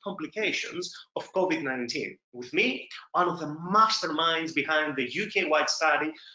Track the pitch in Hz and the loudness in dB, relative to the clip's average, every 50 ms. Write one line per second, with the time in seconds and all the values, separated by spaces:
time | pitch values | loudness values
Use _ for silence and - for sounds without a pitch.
0 | - 202 170 139 156 - - 214 214 180 - - - - 147 170 175 - - - | -10 -8 -6 -6 -8 -8 -4 -2 -2 0 0 -2 -4 -6 -6 -8 -8 -8 -10 -14
1 | - _ _ - - - - 185 180 - 160 - 147 135 131 127 120 117 - 147 | -20 _ _ -8 -8 -2 0 0 2 2 0 0 -2 -2 -2 -4 -4 -4 -4 -6
2 | 104 95 - - _ _ - 120 123 123 151 175 226 262 262 - - - - - | -6 -6 -8 -14 _ _ -14 -14 -12 -4 0 2 2 2 0 -4 -8 -12 -14 -16
3 | - - - 170 180 175 170 170 156 147 151 160 170 180 196 214 220 175 - - | -16 -2 0 2 2 2 0 -2 -4 -6 -6 -6 -4 2 6 6 6 6 4 0
4 | 185 165 151 156 165 165 165 160 165 160 - 151 135 - 156 151 151 151 143 135 | -2 -2 0 2 2 2 2 2 0 -2 -2 -2 0 2 2 2 2 2 0 -2
5 | - 123 120 165 214 214 - 196 175 151 156 151 143 - - - 165 156 147 143 | -2 -2 -2 -4 -4 -2 0 -2 2 4 4 2 4 2 0 2 4 4 4 4
6 | 151 156 - - - - - | 2 -2 -4 -8 -14 -20 -20